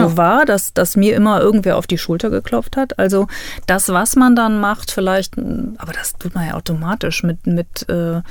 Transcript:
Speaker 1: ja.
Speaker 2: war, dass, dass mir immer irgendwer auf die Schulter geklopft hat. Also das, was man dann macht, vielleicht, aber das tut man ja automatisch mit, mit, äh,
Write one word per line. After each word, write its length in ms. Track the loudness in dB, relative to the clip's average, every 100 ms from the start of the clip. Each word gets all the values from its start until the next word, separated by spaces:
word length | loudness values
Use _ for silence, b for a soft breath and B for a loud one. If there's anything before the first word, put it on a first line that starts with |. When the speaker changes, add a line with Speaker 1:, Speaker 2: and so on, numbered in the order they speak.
| 6
Speaker 1:
ja. 60 | 4
Speaker 2:
war, 280 | 4 4
dass, 300 | 4 2 0
dass 200 | -2 0
mir 220 | 2 4 4
immer 240 | 4 4
irgendwer 360 | 4 4 2 0
auf 120 | 0
die 100 | -2
Schulter 320 | -2 -2 -2
geklopft 460 | -4 -2 -4 -2 -4
hat. 240 | -4 0
Also 260 | 0 2 -2 B B B -2
das, 220 | 0 2
was 260 | 0 2
man 220 | 4 6 6
dann 240 | 4 0
macht, 320 | 0 -2 -6
vielleicht, 440 | -2 0 0 -2 -6
aber 540 | -6 -6 -6 -8 -12
das 200 | -10 -10
tut 240 | -8 -6 -4
man 100 | -4
ja 80 |
automatisch 680 | -4 -4 -4 -4 -4 -2 -2
mit, 240 | -2 0 0
mit, 400 | 0 -2 -8 -4
äh, 320 | -2 -2 -4 -6